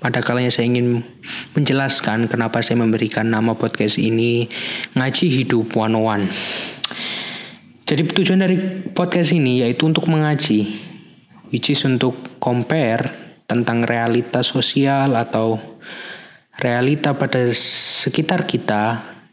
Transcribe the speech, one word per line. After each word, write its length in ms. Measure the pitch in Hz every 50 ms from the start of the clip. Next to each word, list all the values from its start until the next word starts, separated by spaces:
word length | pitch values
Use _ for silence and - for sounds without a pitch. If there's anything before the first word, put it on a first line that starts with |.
| -
pada 160 | 127 - 123
kalanya 320 | 120 - 120 123 127 123
saya 160 | - - 117 120
ingin 320 | 123 123 120 123 120 120 120 - - - - - - - - - -
menjelaskan 720 | 165 147 - 131 139 139 131 131 - - 113 107 113 117 110
kenapa 320 | - 117 117 113 - 120
saya 160 | 113 - 117 120
memberikan 440 | 117 113 110 107 117 107 - 110 110
nama 320 | 113 113 110 110 117 113
podcast 400 | - - 110 - - 107 107 104
ini 520 | 110 107 113 113 113 117 120 117 117 120 113 - - - - - - - -
Ngaji 340 | - 131 127 135 131 - 180 175
Hidup 400 | 131 131 127 - 120 117 113 113
One 240 | - 113 110 110 113
oh 80 | 110 110
one. 240 | 110 107 101 101 90 - - - - - - - - - - - - - - - - - - - - - - - - - - - - - - _ -
Jadi 160 | 156 143 170
tujuan 400 | - - - 185 - 185 190 190
dari 120 | 180 185 180 190 185 185 190 - -
podcast 400 | - - 175 175 - 180 170 151
ini 320 | 175 165 139 127 123 123 123
yaitu 240 | 117 127 - 160 160
untuk 200 | 160 160 - -
mengaji, 640 | 160 156 151 151 147 139 - - 110 107 104 104 - - - - - - - - - - - _ - - - -
which 240 | - 123 - -
is 120 | 147 135 - 139
untuk 480 | 127 120 127 127 123 - - - -
compare 1000 | - - 127 123 123 117 - 156 160 139 113 113 117 120 131 - - - - - - _ -
tentang 360 | 107 120 117 120 117 117 117 117
realita 560 | 120 117 117 117 113 120 120 - - 127 123
sosial 720 | - - 135 120 - - 143 139 139 139 139 135 139 127
atau 400 | 113 117 - - 113 113 113 113 107 - - - - - - - - - - - - - - - - _ _ _ -
realita 560 | - 123 120 120 123 135 147 147 - 147 139
pada 320 | 139 143 120 - 127 123 120 113
sekitar 880 | - - - - - - - - - - - - - 156 - 185 170 151
kita 600 | - - 127 - - 107 104 107 110 120 117 - - - - - _